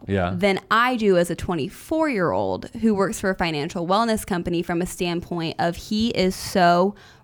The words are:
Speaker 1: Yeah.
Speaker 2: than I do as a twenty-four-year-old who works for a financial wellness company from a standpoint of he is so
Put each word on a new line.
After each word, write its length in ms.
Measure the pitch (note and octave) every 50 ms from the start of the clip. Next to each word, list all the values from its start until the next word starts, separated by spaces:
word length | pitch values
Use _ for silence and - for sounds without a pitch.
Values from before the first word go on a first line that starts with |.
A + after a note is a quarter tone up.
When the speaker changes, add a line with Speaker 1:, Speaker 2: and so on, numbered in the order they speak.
| -
Speaker 1:
Yeah. 260 | - G2 G2 F2+ F2 G2
Speaker 2:
than 240 | F3 F#3 G3+ F#3+ - - -
I 240 | G#3 A3 A#3+ B3+ B3+
do 220 | A3+ A3 G3+ F#3
as 120 | F3 F3 -
a 60 | E3+
twenty-four-year-old 1400 | - - - F3+ D#3+ C3 F#3+ - - - - E4 D#4+ D#4+ D4+ C4 G3 F3+ D3+ F#2 F#2+ G#2 F#2+ F#2+ F#2 - - - A#3
who 140 | A3 A3+ G#3+
works 240 | F#3+ G3 F3+ A3 -
for 100 | - G3
a 60 | F#3
financial 500 | - F#3 E3+ D#3 D3 C#3+ F3 - F#3 E3+
wellness 380 | E3+ F#3+ G#3+ A#3 A#3 A3 G#3+ -
company 380 | - G3 F3 E3+ - E3+ E3+ F3
from 180 | - F3 E3+
a 60 | F3
standpoint 680 | F3 - - F#3 F3 F3 F3 F3 - F3 F3 E3 D#3+ - -
of 160 | E3+ E3+ F3
he 340 | - - - G#3+ G#3+ A3+ A#3+
is 260 | - - F#3 F#3 F#3+
so 600 | - - - - G3 F3 F3 F3 F3 F3+ G3+ G3+ - - - - -